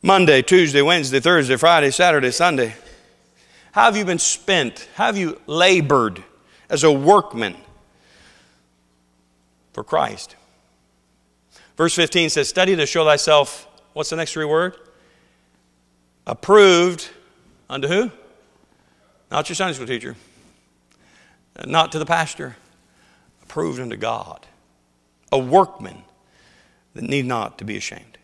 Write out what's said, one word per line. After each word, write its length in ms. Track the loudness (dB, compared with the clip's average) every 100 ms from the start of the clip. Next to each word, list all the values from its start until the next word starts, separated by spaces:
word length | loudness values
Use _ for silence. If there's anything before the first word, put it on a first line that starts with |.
Monday, 400 | 4 4 6 4
Tuesday, 400 | 4 4 4 2
Wednesday, 380 | 2 2 0 0
Thursday, 360 | 2 2 2 2
Friday, 340 | 4 4 2
Saturday, 420 | 2 2 2 0
Sunday. 420 | 0 0 0 -4 -8 -20 -20 _ _ _ _ _ _ _
How 120 | 2
have 120 | 2 2
you 80 |
been 140 | -4 -2
spent? 720 | -4 -6 -2 -2 -2 -8 -20
How 120 | -4 -4
have 100 | -2
you 240 | -6 -8 -8
labored 760 | 0 2 2 2 0 0 -6 -20 _ _ _ _
as 160 | 0
a 80 | 2
workman 640 | 4 4 4 2 -8 -8 -8 -20 _ _ _ _ _ _ _ _ _ _ _ _ _ _ _ _ _ _ _ _
for 100 | -14
Christ? 540 | -4 -2 -2 -6 -18 _ _ _ _ _ _ _ _ _ _ _ _ _ _ -2
Verse 180 | -2
fifteen 360 | 0 0 0 0
says, 180 | -2 -2
"Study 280 | 0 0 0
to 100 | -2
show 180 | 0
thyself," 600 | 2 2 4 2 2 -8 -20 _ _
what's 160 | -10 -8
the 60 | -8
next 160 | -8
three 120 | -8
word? 320 | -2 -2 -2 -8 _ _ _ _ _ _ _ _ _ _ _ _ _ _ -12
"Approved" 840 | -10 4 6 8 6 2 -4 -16 -20 _ _ _ _ _
unto 200 | -8 -4
who? 240 | -2 -4 -10 _ _ _ _ _ _ _ _ _ _ _
Not 180 | -8 -6
your 80 | -6
Sunday 160 | -6
school 160 | -6 -10
teacher. 260 | -10 -10 -18 _ _ _ _ _ _ _ _ _ _ _ _ _ -18
Not 260 | -4 -2 -2
to 60 | -6
the 80 | -4
pastor. 500 | -4 -4 -10 -16 -18 _ _ _ _ _ _ _ _
"Approved 380 | _ -8 -8 -8
unto 160 | -12 -8
God." 500 | -8 -8 -12 -20 _ _ _ _ _ _ _ _ _
A 60 | -4
workman 680 | 2 2 2 -4 -18 -20 _ _ _ _ _ _ _ _ _
that 100 | -16
need 220 | -6 -4
not 340 | -4 -6 -8 -12
to 60 |
be 120 | -12 -12
ashamed. 420 | -12 -16 _ _